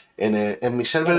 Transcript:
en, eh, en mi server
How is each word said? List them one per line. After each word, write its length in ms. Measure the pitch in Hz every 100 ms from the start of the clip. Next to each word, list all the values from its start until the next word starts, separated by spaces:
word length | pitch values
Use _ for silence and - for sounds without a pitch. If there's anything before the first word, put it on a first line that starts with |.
| - -
en, 180 | 107 107
eh, 220 | 104 98
en 160 | 123 123
mi 80 |
server 300 | 120 160 160